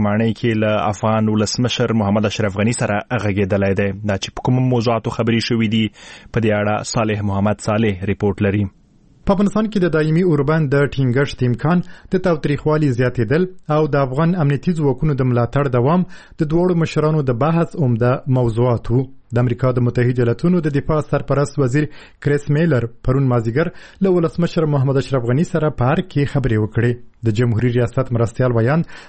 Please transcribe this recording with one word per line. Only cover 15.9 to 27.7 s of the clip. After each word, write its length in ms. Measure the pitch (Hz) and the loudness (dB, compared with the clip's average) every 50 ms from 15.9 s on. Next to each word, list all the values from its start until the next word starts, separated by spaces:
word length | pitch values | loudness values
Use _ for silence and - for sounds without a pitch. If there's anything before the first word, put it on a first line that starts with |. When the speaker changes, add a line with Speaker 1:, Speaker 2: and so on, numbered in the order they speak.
| 170 185 170 - - - - - - - | 2 2 0 -2 -6 -14 -20 -20 -6 -4
Speaker 2:
د 40 | |
دواړو 320 | 160 147 160 170 180 180 175 | -2 0 2 2 2 2 2
مشرانو 460 | 165 160 - - 156 151 156 156 151 | 0 0 0 0 0 0 2 2 2
د 200 | 139 127 120 107 143 | 0 0 0 0 0
بحث 300 | 160 165 170 165 - - | 0 2 0 0 -2 -2
عمده 360 | 180 143 123 120 110 120 123 131 - - | 0 0 0 2 2 2 2 2 0 0
موضوعات 640 | 131 127 127 123 117 107 117 123 127 117 107 - - | 0 0 2 2 0 0 0 2 2 0 0 0 0
وو. 160 | 117 131 135 135 - - - _ 113 | 0 0 0 -2 -8 -16 -14 _ -2
د 40 | 120 | 0
امریکا 320 | 123 120 120 - 131 127 | 0 0 0 0 0 0
د 80 | 120 123 | 0 2
متحده 440 | 120 120 - 127 120 123 123 123 | 0 0 0 0 0 2 2 2
ایالتونو 380 | 120 117 117 - 165 175 180 175 | 0 0 0 0 0 2 2 2
د 120 | 151 156 139 | 0 0 -2
دفاع 240 | 143 - - 156 151 - - | -2 -2 0 -2 -2 -2 -2
سرپرست 480 | 151 139 127 - 135 139 143 120 - 147 | -2 -2 -2 0 0 0 0 -2 -2 -2
وزیر 260 | 135 123 127 151 151 147 - - - - - _ | -2 0 0 0 -2 -2 -6 -14 -20 -20 -20 _
کریس 280 | - 151 147 143 - - | -2 -2 0 0 0 0
میلر 360 | 143 147 170 165 139 117 117 | 0 2 2 2 2 0 0
پرون 420 | 113 - - - 131 127 139 139 127 | -4 -8 -4 -2 0 0 2 2 2
مازدیګر 360 | 123 120 107 117 113 147 170 175 - - - - - - | 2 0 0 0 0 0 -2 -2 -4 -10 -18 -20 -6 -2
له 100 | 196 196 | 0 2
ولسمشر 560 | 180 180 165 156 - - 170 160 - 175 160 | 2 2 2 0 0 -2 -2 0 0 0 0
محمد 300 | 151 147 139 131 139 131 | 0 2 2 0 2 0
اشرف 260 | 135 131 - 135 131 117 117 | 0 -2 0 -2 -2 0 0
غني 160 | 123 143 175 | 0 0 0
سره 260 | - - 160 156 151 | 0 -2 -2 -2 -2
په 140 | - - 120 131 | 0 0 0 0
ارګ 140 | 156 185 180 - | 2 0 -2 -2
کې 200 | - 143 139 - | -2 -2 -2 0
خبرې 260 | - - 120 123 113 107 | 0 -2 0 0 0 0
وکړې. 300 | 107 104 - 117 110 123 120 - - - - _ 110 | 0 0 0 0 0 0 -2 -4 -8 -16 -16 _ -4
د 40 | 113 | -2
جمهوریت 460 | 104 110 123 120 110 107 123 123 | 0 0 0 0 0 0 0 2